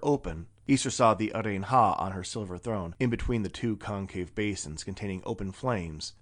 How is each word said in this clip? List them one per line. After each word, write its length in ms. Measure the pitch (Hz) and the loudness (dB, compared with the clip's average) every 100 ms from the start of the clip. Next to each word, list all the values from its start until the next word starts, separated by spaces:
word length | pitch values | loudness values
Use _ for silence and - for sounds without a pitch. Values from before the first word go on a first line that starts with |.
open, 440 | 147 143 87 80 85 _ - | 2 0 0 -8 -10 _ 2
Isra 240 | 135 131 | 2 2
saw 220 | - 117 | 4 6
the 180 | 101 107 | 6 2
Arenha 640 | - 110 98 98 127 104 82 | 0 0 -2 2 6 6 4
on 120 | 95 | 0
her 120 | 95 | -4
silver 340 | 92 113 98 90 | -6 -6 -6 -6
throne, 380 | 117 107 85 - | -4 -2 -4 0
in 100 | 127 | 0
between 340 | 117 - 120 | 2 0 0
the 60 | 101 | 0
two 280 | - 117 104 | -2 -2 -2
concave 580 | - 101 95 98 90 - | -4 -6 -4 -6 -6 -2
basins 480 | 104 98 73 78 | -2 -2 -6 -8
containing 380 | - 92 101 92 - | -8 -6 -4 -6 -6
open 280 | 110 98 | -6 -6
flames 600 | - 131 110 85 78 - - | -4 -2 -2 -2 -8 -10 -10